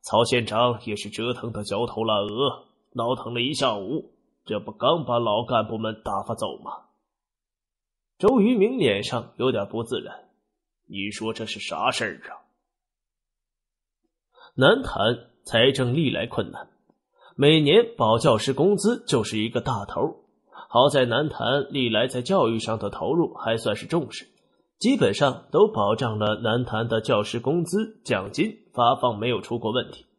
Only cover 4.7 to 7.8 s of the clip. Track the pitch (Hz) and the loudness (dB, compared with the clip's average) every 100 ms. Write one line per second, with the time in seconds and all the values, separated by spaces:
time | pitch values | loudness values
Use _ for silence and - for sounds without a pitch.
4.7 | 107 123 170 127 120 113 104 117 120 110 | -2 0 0 0 -2 0 -2 0 -2 -2
5.7 | 113 110 110 - 98 - 113 104 - 131 | -4 -6 -6 -6 -8 -6 -6 -6 -8 -14
6.7 | - _ _ _ _ _ _ _ _ _ | -16 _ _ _ _ _ _ _ _ _
7.7 | _ | _